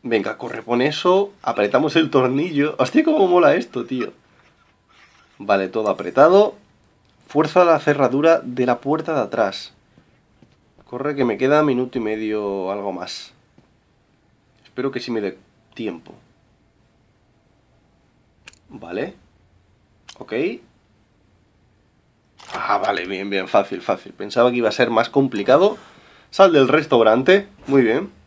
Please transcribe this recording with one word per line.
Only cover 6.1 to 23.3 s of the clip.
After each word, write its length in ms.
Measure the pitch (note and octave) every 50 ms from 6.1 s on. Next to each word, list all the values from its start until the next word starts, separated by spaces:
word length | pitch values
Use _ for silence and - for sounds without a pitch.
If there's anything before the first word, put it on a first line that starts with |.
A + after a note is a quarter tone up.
| F2 C3 C#3+ E3 F#3 G3+ G#3 G#3 - - _ _ _ _ _ _ _ _ _ _ _ _ _ _
Fuerza 340 | - D3 D#3 D3+ - F3+ F3+
la 160 | E3+ D#3+ D3
cerradura 640 | - D3 D3 C#3+ C#3 A#2+ B2 C#3 D3 E3 E3 - -
de 220 | B2 B2 C3 B2
la 160 | B2 A#2+ -
puerta 320 | - C#3 D3+ D#3+ D#3 - D#3
de 60 | C#3
atrás. 500 | A2+ G2+ - - A2 F#2+ F#2+ - - - _ _ _ _ _ _ _ _ _ _ _ _ _ _ _ _ _ _ _ _ _ _ _
Corre, 320 | _ - B2 C3+ D3 D3
que 80 | C#3 C3
me 140 | A#2+ G#2+
queda 260 | G2+ B2+ C3+ D3 D3+ D3+
minuto 360 | D3 B2+ B2 B2+ B2+ - B2
y 20 |
medio 440 | A2+ G#2+ A2 G#2+ A2 G#2+ G#2+ G#2+ G#2
o 260 | G2+ G2 G2 F#2 F#2
algo 200 | G2 G#2 G2+ G2+
más. 400 | F#2 E2+ F2+ - - - - - _ _ _ _ _ _ _ _ _ _ _ _ _ _ _ _ _ _ _ _ _ _ _ _ _ _ _
Espero 260 | - _ - B2+ C#3
que 80 | C3+ B2+
sí 120 | - -
me 100 | A#2+ A2
dé 160 | G#2 F#2+ - - _ _ _ _ _ _ _
tiempo. 400 | - A2+ G#2 E2+ D#2+ _ - - - _ _ _ _ _ _ _ _ _ _ _ _ _ _ _ _ _ _ _ _ _ _ _ _ _ _ _ _ _ _ _ _ _ _ _ _ _ _ _ _ _ _ _ _ _ - _ _ _
Vale. 480 | _ - - - E2+ F2 G#2 C#3 G3 - _ _ _ _ _ _ _ _ _ _ _ _ _ _ _ _ _ _ - - -
Ok. 140 | - - G#2+ A#2 D#3 F#3+ A#3 - - _ _ _ _ _ _ _ _ _ _ _ _ _ _ _ _ _ _ _ _ _ _ _ _ _ _ _ _ _ _ _ _ _ _ _ - - -
Ah, 240 | - - - G#2
vale, 280 | G2+ F#2+ - G2+ F2 F2
bien, 240 | F#2 G2 F#2 G2
bien, 180 | G2+